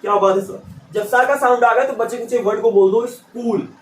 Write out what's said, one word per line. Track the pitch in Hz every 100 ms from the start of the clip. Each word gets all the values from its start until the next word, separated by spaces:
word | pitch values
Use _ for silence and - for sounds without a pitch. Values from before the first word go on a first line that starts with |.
क्या | 202
बात | 202 196
है | 190
सर, | 190 - - - _
जब | 208
सा | 202 247
का | 254
साउंड | 277 254 247
आ | 240
गया | 247 269
तो |
बच्चे | 220 226 240
कुछ | 226 240
वर्ड | 196 202
को | 226
बोल | 202 190
दो, | 220 247
स्कूल | - _ 233 233 196 - -